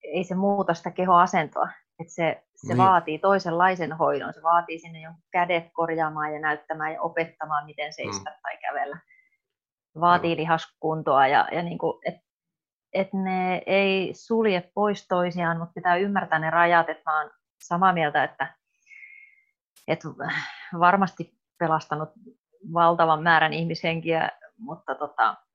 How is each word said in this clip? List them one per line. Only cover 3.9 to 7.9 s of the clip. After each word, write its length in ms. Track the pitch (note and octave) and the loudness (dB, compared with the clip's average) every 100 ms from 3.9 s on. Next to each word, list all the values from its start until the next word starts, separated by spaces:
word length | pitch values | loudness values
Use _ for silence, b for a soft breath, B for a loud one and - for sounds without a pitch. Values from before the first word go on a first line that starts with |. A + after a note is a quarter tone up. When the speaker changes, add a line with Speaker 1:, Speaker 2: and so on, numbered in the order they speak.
Speaker 1:
hoidon. 400 | D#3+ D3 C#3+ - | 0 0 0 -6
Se 80 | - | -6
vaatii 360 | D#3+ E3+ E3+ E3 | 2 2 0 -12
sinne 220 | E3 E3 | -14 -18
jonkun 220 | D#3+ E3 _ | -20 -20 _
kädet 320 | F#3 F3 F3 E3 | -2 0 0 -4
korjaamaan 600 | - E3 E3 D#3 D#3 D3+ | -6 -4 -2 -4 -4 -6
ja 60 | D3+ | -4
näyttämään 540 | D#3 D3+ - D#3+ D#3 | -4 -4 -6 -8 -6
ja 80 | D#3 | -6
opettamaan, 640 | E3+ E3 D#3+ _ D#3 D3+ D3+ | -6 -4 -6 _ -6 -6 -6
miten 280 | D3 D3 | -12 -12